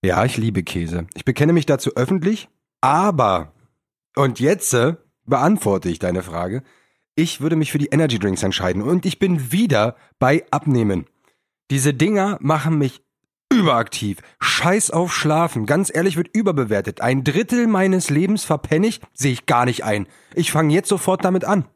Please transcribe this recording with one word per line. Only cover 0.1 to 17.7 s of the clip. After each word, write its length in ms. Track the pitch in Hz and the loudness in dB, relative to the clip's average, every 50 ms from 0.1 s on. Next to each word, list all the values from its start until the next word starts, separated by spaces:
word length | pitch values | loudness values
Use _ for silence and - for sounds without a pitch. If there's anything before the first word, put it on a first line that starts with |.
| 87 85 104 | 2 2 2
ich 120 | 127 - | 0 0
liebe 260 | - 110 113 107 95 87 | -2 -2 -2 -2 -2 -4
Käse. 420 | - - 90 85 82 85 87 87 - - | -4 -6 -6 -6 -4 -4 -6 -8 -8 -12
Ich 100 | - - | -6 -4
bekenne 280 | - 127 - 147 156 170 | -4 0 2 2 4 4
mich 140 | 170 147 | 2 2
dazu 280 | - 147 131 - 139 - | 2 0 0 0 -4 -2
öffentlich, 520 | - 123 131 190 190 151 190 220 214 - _ _ _ _ _ _ _ | -2 -2 0 0 0 0 -2 -2 -2 -6 _ _ _ _ _ _ _
aber, 720 | - 127 143 160 185 208 190 147 127 104 95 87 80 76 _ _ _ _ _ _ _ _ _ _ _ _ _ | 0 0 2 2 2 0 2 2 2 2 2 0 -2 -6 _ _ _ _ _ _ _ _ _ _ _ _ _
und 240 | - 139 135 120 107 | 0 0 0 0 0
jetzt, 320 | 117 143 - 190 - - 135 | 0 0 0 0 -2 -2 0
äh, 220 | 123 117 143 170 - _ _ _ _ _ | 2 2 2 0 -4 _ _ _ _ _
beantworte 640 | - 131 135 131 165 214 190 - 104 98 95 - 90 | -2 -2 2 2 2 2 2 0 0 0 0 -2 -4
ich 100 | 85 80 | -4 -2
deine 220 | - 90 87 92 90 | -4 -4 -2 -4 -6
Frage, 420 | 87 82 85 87 90 101 127 135 _ _ _ _ _ _ _ _ _ _ | -6 -8 -6 -6 -6 -6 -8 -10 _ _ _ _ _ _ _ _ _ _
ich 260 | - 160 165 - - | -2 -2 -2 -2 -4
würde 140 | 131 160 165 | -2 -2 0
mich 140 | 160 156 - | 0 0 0
für 80 | - 151 | 0 -2
die 80 | 143 - | -2 0
Energy 300 | - 147 165 147 120 107 | 0 0 2 2 0 0
Drinks 240 | 90 104 95 90 - | 0 -2 -2 0 -2
entscheiden. 400 | 98 95 - 95 90 92 95 104 | -2 -2 -2 -2 -2 -2 -2 -2
Und 240 | 135 170 180 - | 0 0 0 0
ich 120 | 196 - - | -2 -2 0
bin 320 | - 196 180 160 135 120 117 | 0 0 0 0 -2 -2 0
wieder 440 | 180 233 208 143 107 104 120 117 _ _ _ _ _ | 0 0 2 2 2 2 0 -2 _ _ _ _ _
bei 260 | - 127 143 165 - - | 2 2 2 2 0 -2
Abnehmen. 560 | - 147 - 156 139 123 113 104 98 90 - _ _ _ _ _ _ _ _ _ _ _ _ _ | -6 -4 0 2 2 2 2 2 0 -2 -4 _ _ _ _ _ _ _ _ _ _ _ _ _
Diese 240 | 139 139 131 147 143 | -4 0 0 0 2
Dinger 440 | 123 135 190 214 202 190 202 202 - | 2 2 2 2 0 0 0 -2 -4
machen 380 | - 135 156 156 131 160 165 151 | 0 0 0 0 2 0 0 2
mich 240 | 143 131 - - _ _ _ _ _ _ _ _ _ _ 269 | 0 0 -2 -8 _ _ _ _ _ _ _ _ _ _ 2
überaktiv. 680 | 240 196 160 131 117 117 - - - - 104 95 - - - _ _ | 4 4 4 4 2 0 -2 -6 -6 -4 -4 -6 -6 -10 -20 _ _
Scheiß 500 | - - - - - 170 185 220 - - | -4 -2 -2 0 0 2 2 2 0 0
auf 240 | - 165 175 180 - | 0 -2 -2 -2 -4
Schlafen. 520 | - - 151 151 156 170 165 - 123 107 | -2 0 0 2 2 0 0 -2 -4 0
Ganz 280 | 104 147 170 196 - - | 0 2 0 0 0 -2
ehrlich, 220 | 156 170 196 165 | 0 0 0 0
wird 180 | 143 120 - _ | -2 -4 -2 _
überbewertet. 680 | 214 226 196 175 139 127 107 107 101 95 - 98 - - | 0 0 0 0 0 0 0 0 -2 -2 -4 -8 -4 -2
Ein 200 | 120 131 135 131 | 0 0 0 0
Drittel 440 | 143 139 170 226 - 240 240 240 | 0 0 0 0 0 0 0 2
meines 420 | 233 | 2